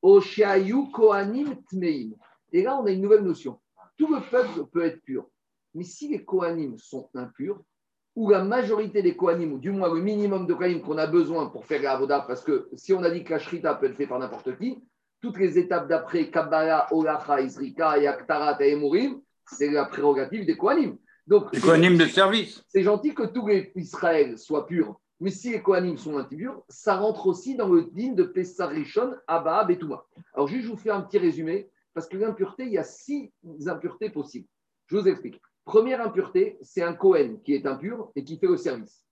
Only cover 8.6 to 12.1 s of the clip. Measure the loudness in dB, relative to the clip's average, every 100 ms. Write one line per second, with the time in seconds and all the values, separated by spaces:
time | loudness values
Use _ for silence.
8.6 | 0 -2 0 0 0 0 0 0 -2 -6
9.6 | -6 -2 -2 -2 -2 -2 -2 -2 -4 -2
10.6 | -2 -2 -4 -4 2 2 2 -2 -4 -10
11.6 | -6 -4 -2 -2 0